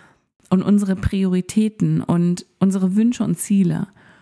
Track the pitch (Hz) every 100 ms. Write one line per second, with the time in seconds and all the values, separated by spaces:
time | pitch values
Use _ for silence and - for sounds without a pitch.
0 | _ _ _ _ - 190 - 202 196 190
1 | - 196 190 185 180 - 214 214 160 160
2 | - 175 175 175 - - 190 190 185 196
3 | 226 247 202 170 - 196 175 160 - _
4 | _ _